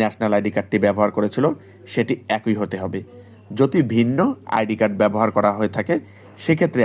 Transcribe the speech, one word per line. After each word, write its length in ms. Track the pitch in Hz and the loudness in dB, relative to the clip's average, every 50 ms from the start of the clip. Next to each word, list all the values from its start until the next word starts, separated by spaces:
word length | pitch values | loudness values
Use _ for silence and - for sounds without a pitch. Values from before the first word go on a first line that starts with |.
ন্যাশনাল 300 | 110 107 - - 113 107 104 104 | 2 0 0 -2 -2 0 0 0
আইডি 140 | 101 107 - | 0 0 -2
কার্ডটি 220 | 107 98 - - 104 98 | -4 -4 -2 -2 2 2
ব্যবহার 260 | 101 98 104 104 101 - - | 2 2 2 2 0 2 0
করেছিল, 280 | 104 101 - - 135 160 294 - - - - - - - - | -2 -2 0 0 0 0 0 -2 -10 -20 -20 -20 -18 -8 -2
সেটি 200 | 127 113 117 131 - - - 107 110 | -2 -2 -2 -2 -6 -2 -4 -4 -2
একই 180 | - 113 107 104 | 0 -2 -2 -2
হতে 160 | 104 92 98 95 95 | -2 -4 -6 -6 -6
হবে। 160 | 90 92 95 92 - - - - - - - - - - 110 | -6 -6 -8 -10 -12 -18 -20 -20 -20 -20 -20 -18 -10 -2 0
যদি 200 | 135 135 - 180 143 113 113 | 0 0 2 0 0 2 2
ভিন্ন 240 | 117 117 117 131 147 190 277 262 - - - - 113 | 2 2 2 2 2 0 0 0 -4 -6 -4 -2 -2
আইডি 180 | 110 107 110 107 | -2 -2 -2 0
কার্ড 140 | 113 104 101 98 | 0 0 2 2
ব্যবহার 280 | 107 104 101 107 113 107 98 104 | 0 2 2 2 0 0 0 2
করা 140 | 101 104 101 104 | 2 2 0 0
হয়ে 140 | 107 101 95 - | -2 -2 -2 -4
থাকে, 180 | 104 - 170 170 - - - - - - - - - | -2 -2 -2 -2 -4 -8 -20 -20 -20 -20 -20 -10 -2
সেক্ষেত্রে 380 | - 160 156 180 165 - 127 113 | 0 0 2 2 0 2 2 2